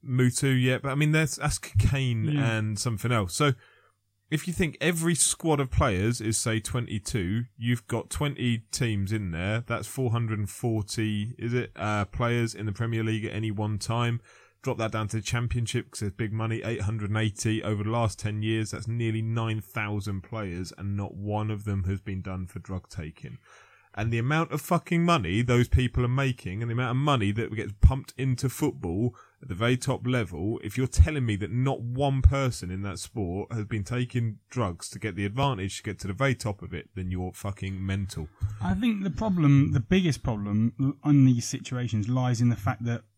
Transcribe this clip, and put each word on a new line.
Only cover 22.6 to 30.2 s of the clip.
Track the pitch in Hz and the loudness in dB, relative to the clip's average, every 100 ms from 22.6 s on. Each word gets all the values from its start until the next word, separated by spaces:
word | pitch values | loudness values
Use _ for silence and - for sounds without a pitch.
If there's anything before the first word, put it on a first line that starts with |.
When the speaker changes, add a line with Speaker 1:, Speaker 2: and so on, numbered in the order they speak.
Speaker 1:
drug | - 92 - | -8 -10 -8
taking. | - 78 - 67 58 _ - - _ _ | -10 -10 -10 -14 -16 _ -20 -20 _ _
And | - 110 | -4 -2
the | 117 | 0
amount | 120 156 165 | 2 0 0
of | 143 | -2
fucking | - 175 - 170 | 0 -2 2 2
money | 170 170 85 98 | 4 4 4 2
those | 123 123 123 | 4 4 6
people | 127 127 - | 4 4 2
are | 123 | 2
making | 131 135 127 - 95 | 2 0 -2 -6 -6
and | 117 | -2
the | |
amount | 117 127 | -2 0
of | 123 | 2
money | 147 135 101 | 2 4 4
that | 104 117 | 0 -2
gets | 110 98 101 | -4 -6 6
pumped | - 135 127 - | 6 6 -6 -4
into | 135 123 131 | -2 0 -2
football | - 151 - 92 87 120 - - _ | 0 -2 -2 -4 0 -2 -2 -20 _
at | 131 | -12
the | |
very | 87 117 123 | -2 2 2
top | - 123 117 | 0 -2 0
level, | 127 | 0